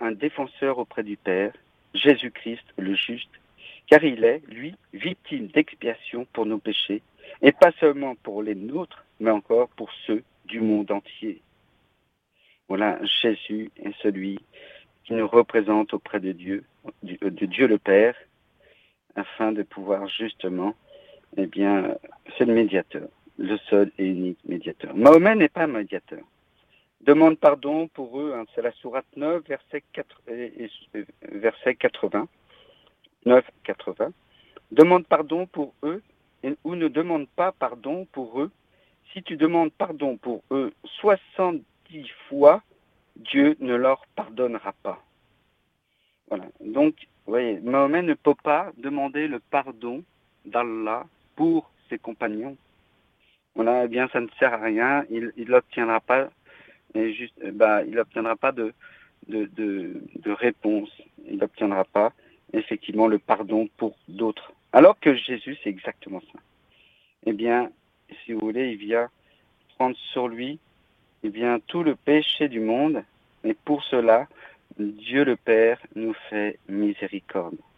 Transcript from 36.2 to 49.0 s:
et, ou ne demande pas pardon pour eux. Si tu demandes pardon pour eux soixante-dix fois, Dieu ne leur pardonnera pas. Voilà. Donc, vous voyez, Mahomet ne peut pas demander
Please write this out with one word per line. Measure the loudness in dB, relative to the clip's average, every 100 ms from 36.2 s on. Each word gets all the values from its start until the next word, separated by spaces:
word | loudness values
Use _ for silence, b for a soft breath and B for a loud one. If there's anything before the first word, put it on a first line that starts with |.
| _ _
et, | -8 -8
ou | -8 -2
ne | -2
demande | -2 -2 -4 -4
pas | -2 -2
pardon | -2 -6 -6 -8 -8 -8
pour | -10 -8 -6
eux. | -6 _ _ _ _ _ _
Si | -16
tu | -10 0
demandes | 2 2 0
pardon | -2 -6 -4 -6 -4
pour | -6 -8 -4
eux | -4 -4 -8
soixante-dix | -20 -2 2 2 _ -4 -2 -2 -10 _ _ -18 -18 -20 -8
fois, | 6 8 8 _ _ _ _ _ -20
Dieu | -2 4 4 2
ne | -2
leur | 0 2 0 -4 -12
pardonnera | -10 -4 -4 -4 -10 -12
pas. | -12 -12 _ _ _ _ _ _ _ _ _ _ _ _ -12
Voilà. | -10 -12 -16
Donc, | -6 2 2 0 -16 _ -2
vous |
voyez, | -2 0 -4
Mahomet | 0 2 2 2
ne | 0
peut | 0 2
pas | 2 2 0 -2 -8
demander | -8 -4